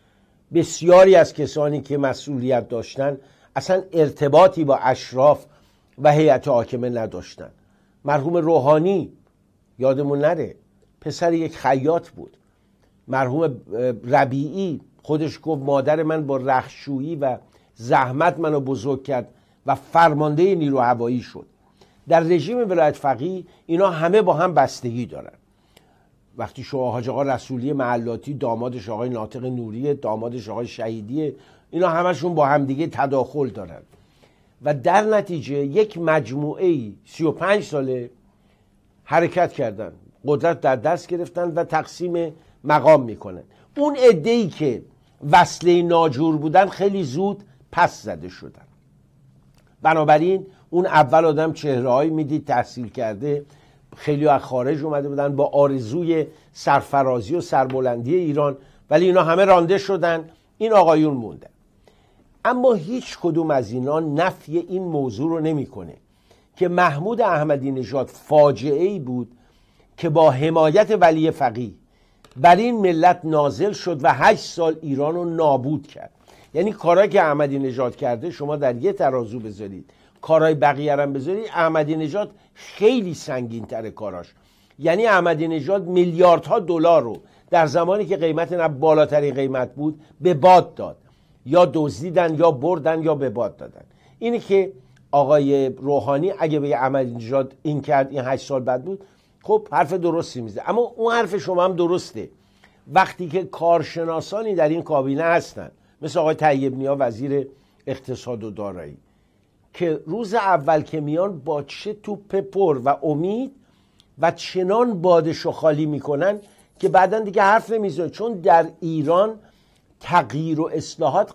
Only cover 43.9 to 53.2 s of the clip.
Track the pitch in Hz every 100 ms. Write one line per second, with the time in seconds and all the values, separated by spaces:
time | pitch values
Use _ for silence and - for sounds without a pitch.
43.9 | 269 247 170 190 240 185 - 151 104 -
44.9 | _ _ _ 147 175 135 - 170 175 170
45.9 | 170 160 123 165 156 156 180 196 - 202
46.9 | 196 139 147 196 196 - _ _ 170 175
47.9 | - 104 82 87 - 64 - _ _ _
48.9 | _ _ _ _ _ _ _ _ _ 156
49.9 | 160 151 156 175 190 190 _ _ 170 185
50.9 | 156 135 160 165 147 160 156 147 127 127
51.9 | 127 160 156 139 151 - 123 120 127 110
52.9 | 135 110 101